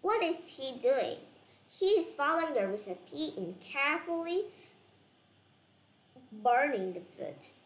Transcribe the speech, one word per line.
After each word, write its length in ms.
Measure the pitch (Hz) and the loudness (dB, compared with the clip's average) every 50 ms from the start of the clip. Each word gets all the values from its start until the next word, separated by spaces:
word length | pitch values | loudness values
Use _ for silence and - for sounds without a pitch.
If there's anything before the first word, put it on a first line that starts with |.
What 200 | - 370 440 440 | 0 0 0 2
is 160 | 359 330 349 - - | 2 0 -2 -4 -6
he 320 | - - - 269 262 254 240 | -12 -12 -10 -10 -8 -8 0
doing? 360 | - 247 277 262 190 - - - - - - - - _ - _ _ _ | 2 2 4 4 2 -2 -4 -8 -12 -20 -20 -20 -20 _ -20 _ _ _
He 160 | - - 381 | -4 2 4
is 260 | 381 415 403 330 - | 6 6 6 4 2
following 420 | - - 285 294 330 330 330 320 285 | -2 0 2 2 4 2 2 2 2
the 120 | 233 196 | 0 0
recipe 640 | 190 196 214 208 202 180 - - - - 277 311 302 - | 0 -2 -4 -6 -8 -10 -10 -10 -12 -4 -4 -4 -4 -2
and 180 | - 185 170 185 - | -6 -6 -6 -8 -12
carefully 880 | - - - 277 277 294 311 339 - 349 339 330 330 339 349 381 427 - - - - - - - _ _ _ _ _ _ _ _ _ _ _ _ _ _ _ _ _ _ _ _ _ _ _ _ _ _ _ 254 - - | -14 -10 -4 0 0 2 0 0 -2 -4 -4 -4 -2 -2 -2 -2 -2 -4 -8 -20 -20 -20 -20 -20 _ _ _ _ _ _ _ _ _ _ _ _ _ _ _ _ _ _ _ _ _ _ _ _ _ _ _ -20 -20 -18
burning 640 | 214 214 214 247 240 247 285 294 269 208 185 185 180 | -18 0 4 4 6 6 4 2 0 -2 -2 -4 -6
the 60 | 180 175 - - | -8 -12 -14 -14
food. 200 | - - - 139 - - - - - _ | -12 -10 -10 -10 -14 -20 -20 -20 -20 _